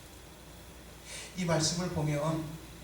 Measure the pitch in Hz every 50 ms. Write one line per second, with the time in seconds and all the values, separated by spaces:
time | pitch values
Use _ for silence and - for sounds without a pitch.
0 | - - - - - - - - - - - - - - - - - - - -
1 | - - - - - - - 185 180 160 160 151 156 - - 175 180 165 165 156
2 | 147 151 147 143 147 160 165 - - - - - - - - -